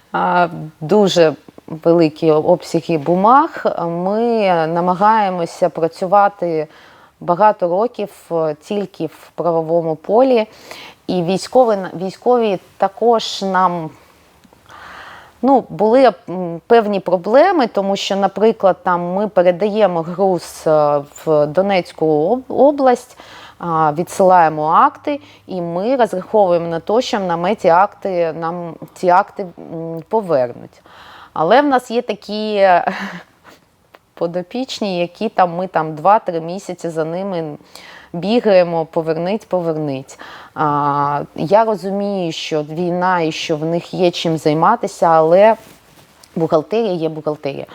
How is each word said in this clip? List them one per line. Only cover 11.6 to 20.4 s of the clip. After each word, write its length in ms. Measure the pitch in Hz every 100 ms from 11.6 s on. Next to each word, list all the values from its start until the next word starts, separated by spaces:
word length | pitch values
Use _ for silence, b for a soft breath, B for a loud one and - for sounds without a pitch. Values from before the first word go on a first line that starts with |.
| 240 196 180 165
військові 580 | 190 - 233 247 220 180 - -
також 640 | 190 - 233 226 - -
нам, 460 | 196 185 185 175 156 - b b b b _ _ _ B B B B B B B
ну, 220 | 247 262 -
були, 440 | 156 214 254 254 - -
м, 320 | 185 175 165 -
певні 320 | 233 208 196
проблеми, 680 | 180 180 185 247 349 349 240
тому 280 | - 196 196
що, 200 | - 196
наприклад, 600 | 196 - 220 220 190 170
там 300 | 190 175 175
ми 140 | 190 214
передаємо 760 | - 180 170 208 208 196 170
груз, 640 | 160 175 196 175